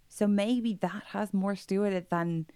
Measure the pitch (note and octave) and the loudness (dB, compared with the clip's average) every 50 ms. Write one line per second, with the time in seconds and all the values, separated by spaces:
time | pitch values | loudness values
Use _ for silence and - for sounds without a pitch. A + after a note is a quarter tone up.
0 | _ _ - - G#3+ G#3 G3+ G3+ G3+ A3+ B3+ B3 A3+ A#3 G3+ F3+ - F3+ F#3+ G#3 | _ _ -4 0 2 4 4 4 2 2 0 0 0 -2 -2 -2 -2 -4 -4 -6
1 | - - - G3+ G#3+ F#3+ - G3 F#3+ G3+ G3+ F#3+ - - F#3+ G3 G#3 G3+ F#3+ F3+ | -10 -6 -4 -4 -2 0 0 0 0 0 -2 -4 -4 -2 0 0 2 2 0 -2
2 | F3 - F3 E3+ E3+ E3+ E3 E3 D#3 - - | -2 0 0 0 0 0 0 -2 -4 -6 -12